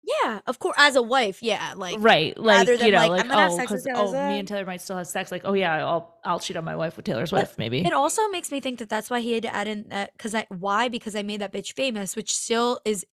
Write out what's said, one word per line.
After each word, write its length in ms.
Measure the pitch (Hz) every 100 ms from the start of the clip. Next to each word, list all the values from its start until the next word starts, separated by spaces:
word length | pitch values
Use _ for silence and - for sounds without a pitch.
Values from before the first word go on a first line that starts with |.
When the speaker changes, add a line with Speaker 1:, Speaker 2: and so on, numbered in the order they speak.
| 370
Speaker 1:
Yeah, 340 | 605 359 208 -
of 120 | 254
course, 180 | 370 285
as 180 | 285 262
a 60 |
wife, 400 | 226 269 214 185
yeah, 300 | 233 202 160 151
like, 200 | 185 214
Speaker 2:
Right, 380 | 220 156 156 -
like, 220 | 220 214
Speaker 1:
rather 180 | 240 240
than, 100 | 233
Speaker 2:
you 60 |
know, 60 | 190
Speaker 1:
like, 120 | 165
Speaker 2:
like, 100 | 180
Speaker 1:
"I'm 60 | 233
gonna 140 | 269
have 100 | -
Speaker 2:
"Oh, 40 | 175
Speaker 1:
sex 120 | 247
Speaker 2:
'cause, 160 | 220
Speaker 1:
with 100 | 269
Taylor 60 | 240
Speaker 2:
oh, 120 | 202
me 60 | 262
Speaker 1:
Swift." 200 | 285 277
Speaker 2:
and 100 | 196
Taylor 180 | 202 190
might 140 | 180
still 140 | - 185
have 80 | 175
sex." 260 | 196 190
Like, 100 | 180
"Oh, 100 | -
yeah, 320 | 196 180 156 143
I'll, 320 | 165 160 _
I'll 140 | 190 175
cheat 200 | - 175
on 60 |
my 120 | 165 156
wife 200 | 165 -
with 100 | -
Taylor 160 | 117
Speaker 1:
But 60 | 165
Speaker 2:
Swift, 300 | 190 196 -
maybe." 220 | 113 127
Speaker 1:
it 120 | 185
also 340 | 302 294 359 427
makes 240 | 359 -
me 80 | 277
think 200 | 262 247
that 100 | 220
that's 180 | 220 214
why 120 | 247
he 120 | 233
had 100 | 226
to 100 | 220
add 120 | - 208
in 220 | 214 214
that, 280 | 196 202 _
'cause 160 | 233
I, 120 | 220 -
"Why? 380 | 185 190 202 247
Because 280 | 233 226 208
I 60 |
made 180 | 202 208
that 120 | 196
bitch 200 | 214 -
famous," 440 | - 269 214 190 -
which 180 | - -
still 440 | - 226 240 -
is 220 | 214 208 -